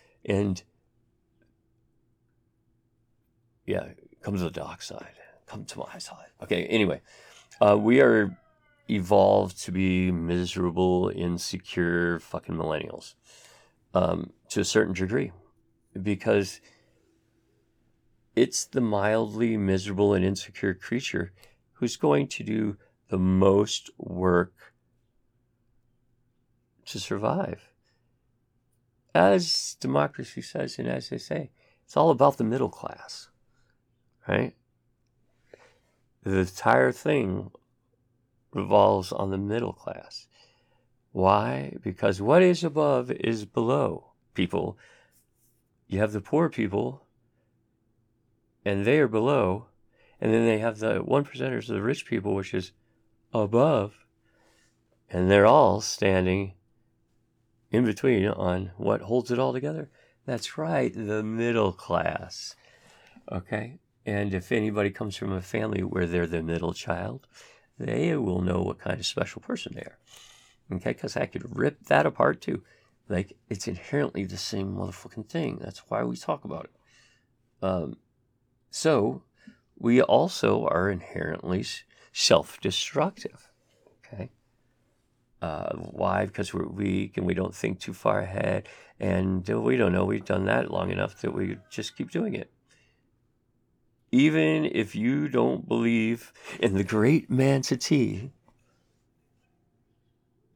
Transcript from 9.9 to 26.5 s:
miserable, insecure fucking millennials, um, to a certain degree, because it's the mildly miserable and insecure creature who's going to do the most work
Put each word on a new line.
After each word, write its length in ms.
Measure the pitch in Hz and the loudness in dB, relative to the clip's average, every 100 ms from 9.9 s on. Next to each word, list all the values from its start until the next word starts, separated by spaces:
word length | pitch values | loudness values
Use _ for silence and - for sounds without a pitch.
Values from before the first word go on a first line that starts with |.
| 92 92 | 2 2
miserable, 1000 | 87 82 87 90 95 90 85 90 90 92 | 0 0 -2 -2 -2 -2 2 2 2 0
insecure 1120 | 92 87 87 - 90 - - 87 87 87 85 | -2 -4 -4 -6 -10 -8 -2 0 2 0 -2
fucking 360 | - - - 82 | -6 -12 -8 -6
millennials, 580 | 80 78 - - - _ _ - - - _ _ _ | -4 -4 -6 -14 -18 _ _ -20 -20 -20 _ _ _
um, 380 | 92 87 85 78 - _ | 0 0 -2 -6 -14 _
to 120 | - | -4
a 40 | 98 | 2
certain 280 | 110 107 | 2 2
degree, 380 | 90 95 120 - - _ _ _ _ _ 101 | 0 -2 -2 -4 -10 _ _ _ _ _ -8
because 600 | 95 98 113 104 95 - _ _ _ _ _ _ _ _ _ _ _ _ _ _ _ _ _ - | -4 -2 2 2 2 -6 _ _ _ _ _ _ _ _ _ _ _ _ _ _ _ _ _ 0
it's 300 | 123 - - | 2 0 -4
the 160 | - | -2
mildly 760 | 117 104 101 110 110 107 120 110 | 0 0 2 0 0 -2 0 0
miserable 560 | 95 95 95 98 101 | 2 0 0 2 4
and 100 | 98 | 4
insecure 520 | 92 98 - - 101 90 | 2 0 -8 -6 -4 -4
creature 580 | - 120 - - 98 - - _ _ | -4 -6 -4 -6 -6 -10 -20 _ _
who's 240 | _ 120 - | _ -6 0
going 300 | 156 143 139 | 2 2 0
to 160 | - | -6
do 340 | 107 110 107 95 _ _ _ | -4 -2 -2 -6 _ _ _
the 80 | 95 | 0
most 720 | 92 92 98 98 107 - - _ | 2 6 6 6 4 -2 -10 _
work 760 | - 87 92 87 90 _ - _ _ _ _ _ _ _ _ _ _ _ _ _ _ _ _ _ _ | -10 -2 4 4 2 _ -20 _ _ _ _ _ _ _ _ _ _ _ _ _ _ _ _ _ _